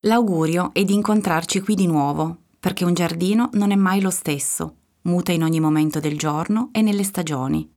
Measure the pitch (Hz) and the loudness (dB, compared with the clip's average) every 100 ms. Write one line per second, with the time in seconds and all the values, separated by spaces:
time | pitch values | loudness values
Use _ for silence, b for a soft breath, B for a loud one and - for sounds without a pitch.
0 | 202 233 226 170 160 170 180 - 196 202 | 4 4 4 2 2 0 -2 0 2 2
1 | 208 214 196 165 165 196 196 208 185 156 | 2 0 2 -2 -2 -4 -2 0 2 2
2 | 143 147 156 170 _ _ 226 - 175 175 | 0 0 -4 -6 _ _ -6 -2 -2 0
3 | 170 170 180 214 240 202 202 202 196 196 | 0 -2 0 0 0 0 2 2 2 2
4 | 196 185 - 143 - - 160 - _ _ | 0 -2 -4 -4 -4 -6 -8 -10 _ _
5 | 175 175 175 170 160 165 160 156 156 151 | -2 -2 0 0 0 2 2 2 0 0
6 | 151 151 156 151 170 214 247 220 220 202 | -4 -4 -4 -4 -2 -2 -2 0 0 2
7 | 196 - 165 143 131 156 156 | -2 -4 -4 -4 -2 -2 -4